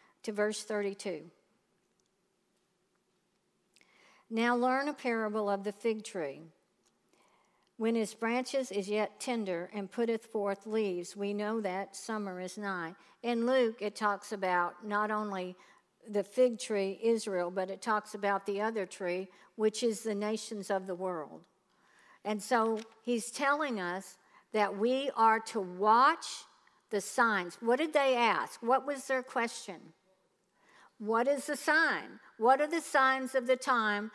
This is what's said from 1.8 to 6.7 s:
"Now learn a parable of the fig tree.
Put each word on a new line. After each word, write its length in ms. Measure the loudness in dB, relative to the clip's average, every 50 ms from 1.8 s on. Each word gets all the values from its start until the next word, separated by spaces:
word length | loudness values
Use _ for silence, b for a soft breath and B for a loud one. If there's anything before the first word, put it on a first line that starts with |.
| _ _ _ _ _ _ _ _ _ _ _ _ _ _ _ _ _ _ _ _ _ _ _ _ _ _ _ _ _ _ _ _ _ _ _ _ _ _ _ _ b b b b b b b b b b
"Now 260 | 0 2 2 4 4
learn 320 | 4 4 2 2 2 0 -2
a 60 | -4
parable 540 | -4 -2 -2 0 0 0 -2 -2 -2 0 0
of 140 | -2 -2 -2
the 100 | -4 -6
fig 300 | -2 -2 -2 -2 -2 -4
tree. 480 | -8 -6 -4 -4 -4 -6 -8 -14 -20 _ _ _ _